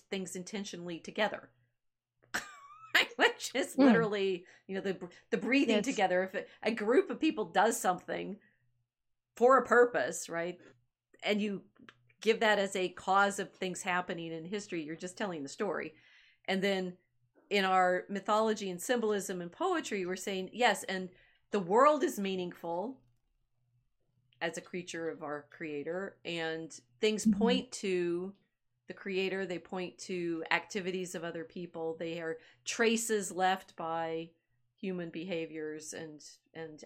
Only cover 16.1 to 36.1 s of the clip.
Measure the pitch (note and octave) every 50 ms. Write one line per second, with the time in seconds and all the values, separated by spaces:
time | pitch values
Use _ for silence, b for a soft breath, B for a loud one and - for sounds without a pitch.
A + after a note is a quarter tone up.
16.1 | b b b b b b _ - F#3+ F#3+ F#3 G3+ G3 F#3+ F#3 F3+ F3+ - _ _
17.1 | _ _ _ _ _ _ _ - G3 G3+ F#3+ F#3 F#3 F#3 F3+ F3+ F3+ F3+ - -
18.1 | G3+ G3 G3 - G#3 G#3+ A3 A3 G#3+ G#3+ G#3 F#3+ F3+ F3+ - - B3+ A#3+ A3 G#3+
19.1 | G#3+ G3+ F#3 - F#3+ F3+ F3 E3+ - - D#4+ F#4+ F4+ D#4 - - A#3 G3+ F3+ F3
20.1 | F#3 F#3+ - G#3+ G3 F#3+ F#3+ - - G#3 B3 A3+ G3 F3+ - - F#3+ F#3 F#3 F3+
21.1 | b b b b b b b _ - G#3 F#3 E3 G3 A#3 C4+ D4+ D4+ C#4+ F4+ D4+
22.1 | A#3 G#3+ G3 G3 F#3+ F#3 F3+ F3+ F3 - - E3 E3+ F3 G3 B3+ C4 - _ _
23.1 | _ _ _ _ _ _ _ _ _ _ _ _ _ _ _ _ _ _ _ _
24.1 | _ _ _ _ _ - D#3+ E3+ - F3 E3+ - - F3+ F3 - - E3 E3 D#3+
25.1 | D#3 C#3 D#3+ C#3+ D3 D3 D3 _ - - E3+ D#3 D3 D3 C#3 D#3 E3+ F#3 G3 F#3+
26.1 | - _ - E3+ E3+ E3 D#3+ D#3+ D#3+ D#3+ E3 D#3 - - - _ _ _ A3+ G#3+
27.1 | G#3+ G3+ - A3 G3+ G3 A3+ A#3 B3 - - - - - - G3 F#3 F3+ F3 F3
28.1 | E3+ F3 F#3 G3 G3 _ _ _ _ _ _ _ _ _ _ - F#3 - - G3
29.1 | F#3+ F#3 F#3+ F#3 F#3 F#3+ G3 F3 F3+ E3+ F3 - G3 F#3 F3+ - - - - -
30.1 | F#3 F3+ F3 E3+ E3 D#3+ E3 - - E3+ E3+ - - G#3 F3 F#3 F3+ F#3+ F3+ F3
31.1 | - F3 D#3+ E3+ E3 E3 D#3+ - - F#3 F3 E3+ - E3+ D#3+ E3 E3 E3 F3 E3
32.1 | E3 E3+ E3 D#3+ D#3+ D#3+ b b b b - - - - A#3 A3+ A#3 A3+ - -
33.1 | A3 G#3 F#3+ F3+ - F3 F#3 F#3 F#3+ F#3+ - - - - E3+ E3 E3 E3 E3 D#3+
34.1 | E3 E3 E3 E3+ _ _ _ _ _ _ _ _ _ _ - F#3 F#3 F3 F3 E3
35.1 | - - E3 F#3+ F3+ E3 E3 D#3+ D#3 D#3 D#3 D#3 D3+ D#3 D#3 - - - E3 D#3